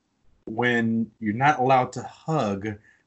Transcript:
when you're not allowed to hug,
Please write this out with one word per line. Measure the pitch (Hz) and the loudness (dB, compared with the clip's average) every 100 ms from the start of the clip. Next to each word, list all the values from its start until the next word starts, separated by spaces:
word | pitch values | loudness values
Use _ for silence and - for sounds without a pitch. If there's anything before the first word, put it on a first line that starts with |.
| _ _ _ _ - | _ _ _ _ -10
when | 110 120 120 113 113 113 - | -2 0 2 0 0 -2 -6
you're | 107 | -6
not | 113 139 151 | 0 2 2
allowed | 127 131 123 | 4 4 2
to | 123 | -6
hug, | - - - 156 107 98 107 104 - _ | -12 -12 -4 -2 -2 -4 -6 -10 -16 _